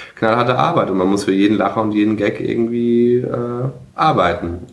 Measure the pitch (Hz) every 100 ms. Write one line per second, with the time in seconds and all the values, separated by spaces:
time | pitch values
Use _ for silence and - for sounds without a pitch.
0 | - - 113 117 123 127 143 170 98 95
1 | 92 101 - 95 101 104 98 - 107 104
2 | 104 107 104 - - 117 117 120 117 117
3 | 120 123 127 120 120 120 135 - - -
4 | 160 131 87 82 85 87 -